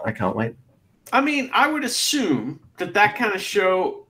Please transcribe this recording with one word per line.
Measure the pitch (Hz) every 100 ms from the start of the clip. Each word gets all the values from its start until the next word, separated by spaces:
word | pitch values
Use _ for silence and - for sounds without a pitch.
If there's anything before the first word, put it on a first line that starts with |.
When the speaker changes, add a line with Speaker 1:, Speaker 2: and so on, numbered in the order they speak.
Speaker 1:
I | -
can't | - 95 107
wait. | 117 - _ _ _ _ -
Speaker 2:
I | 247
mean, | 285 285 262
I | - 294
would | 302
assume | 262 - - 294 202 123 117 160 - -
that | 175
that | 190 208 208
kind | 226
of | 185
show | - 202 185 185 170 - -